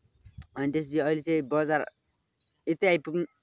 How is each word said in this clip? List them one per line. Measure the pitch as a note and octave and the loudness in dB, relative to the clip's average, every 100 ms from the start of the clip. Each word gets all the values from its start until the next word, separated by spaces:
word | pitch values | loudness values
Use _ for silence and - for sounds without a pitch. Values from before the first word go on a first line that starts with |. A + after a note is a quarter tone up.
| _ _ - - - C#3 | _ _ -20 -20 -14 -6
अनि | C#3 | -2
त्यसपछि | D#3 D3 D3+ | -2 -2 0
अहिले | D3 D#3 | 0 0
चाहिँ | D#3 D#3+ | 0 0
बजार | B2+ D3+ D3+ D3+ - - _ _ _ _ _ _ - | 0 0 2 0 -2 -12 _ _ _ _ _ _ -4
यतै | D#3+ G3 | 0 4
आइपुग्नु | F3 D#3 E3+ E3+ _ | 2 2 -4 -4 _